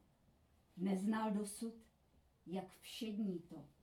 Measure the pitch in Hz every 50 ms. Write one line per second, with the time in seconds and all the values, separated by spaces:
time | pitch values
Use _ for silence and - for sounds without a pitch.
0 | - - _ _ _ - - _ _ _ _ - _ _ _ - 180 196 196 185
1 | 190 208 220 220 220 220 202 202 214 202 - - 233 226 226 - - - - _
2 | _ _ - - - _ _ _ _ 160 175 190 185 - - - - - - -
3 | 233 220 208 202 220 196 180 170 - - - - - - - _